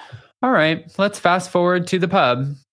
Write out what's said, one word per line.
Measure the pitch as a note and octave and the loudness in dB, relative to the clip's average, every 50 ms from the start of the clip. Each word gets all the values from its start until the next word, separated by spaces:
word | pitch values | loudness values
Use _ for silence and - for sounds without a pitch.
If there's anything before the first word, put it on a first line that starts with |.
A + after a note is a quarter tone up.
| - - - - - _ _ _ - | -20 -20 -20 -20 -20 _ _ _ -2
All | B3+ B3+ | 0 2
right, | F3+ D#3 D#3 D#3+ - - - - | 2 2 2 0 -2 -6 -8 -6
let's | - G3 G3+ G3+ - | -2 -2 -2 -2 -2
fast | - F3+ F3 F#3 F3+ - | 0 0 0 0 0 -2
forward | - F3+ F3 F3+ F3+ F3+ F3 - | -2 0 2 2 0 0 -2 -2
to | F#3+ F3+ | -2 -2
the | F3 F3 | -2 0
pub, | F#3 G3 D#3 B2 B2 B2+ C3+ C#3+ C#3+ - _ _ | 2 2 2 2 2 0 -2 -6 -8 -10 _ _